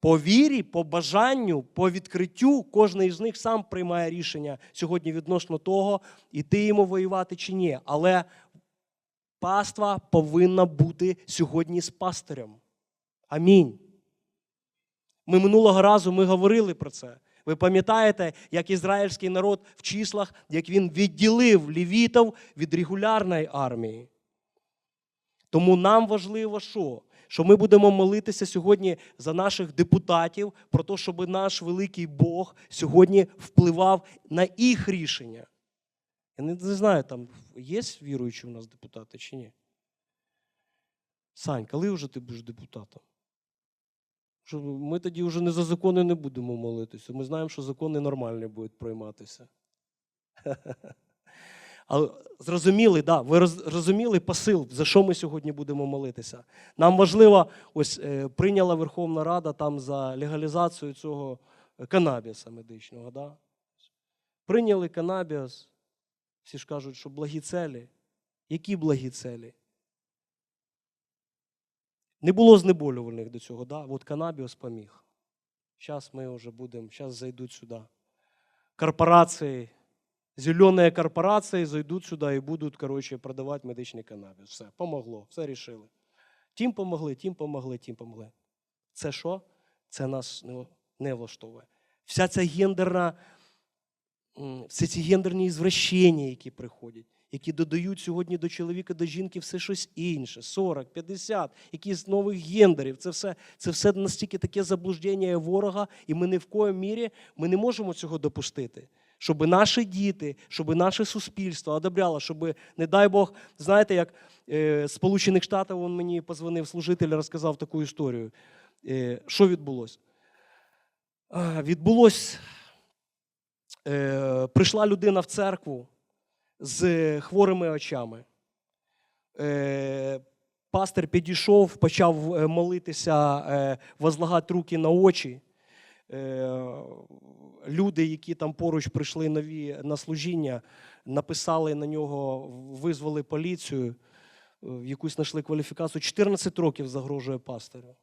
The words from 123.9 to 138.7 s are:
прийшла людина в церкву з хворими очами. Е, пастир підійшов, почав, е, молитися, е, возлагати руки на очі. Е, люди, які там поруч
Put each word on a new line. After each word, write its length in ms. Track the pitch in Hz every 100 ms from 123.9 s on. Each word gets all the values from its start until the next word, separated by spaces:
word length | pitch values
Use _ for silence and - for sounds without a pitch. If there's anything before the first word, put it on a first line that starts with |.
| 143 139 135 135 131 131
прийшла 400 | - - 214 208
людина 320 | 202 202 190
в 60 | 180
церкву 600 | - 196 185 - 131 123 _ _ _ _ _ _ _
з 640 | 139 - 180 170 160 151
хворими 480 | 139 190 196 185 170
очами. 540 | 151 - 143 117 113 117 _ _ _ _ _ _ _ _ _ _ _
Е, 800 | 147 143 139 139 135 135 135 135 131 _ _ _ _
пастир 360 | 190 190 - 165
підійшов, 680 | 180 165 180 - 202 190 -
почав, 600 | 165 - 175 160 156 175
е, 120 | 156
молитися, 920 | 165 175 180 175 156 - 151 147 143
е, 400 | 147 143 139 131 - _
возлагати 540 | 156 151 165 175 165
руки 240 | 180 170 165
на 120 | 160
очі. 520 | 175 190 175 135 127 _ _ _ _ _ _ _
Е, 540 | 131 135 131 127 127 127 127 - - - 65 67 65 69 65 -
люди, 380 | 156 196 160 160
які 300 | 156 - 165
там 180 | 156
поруч 340 | 147 170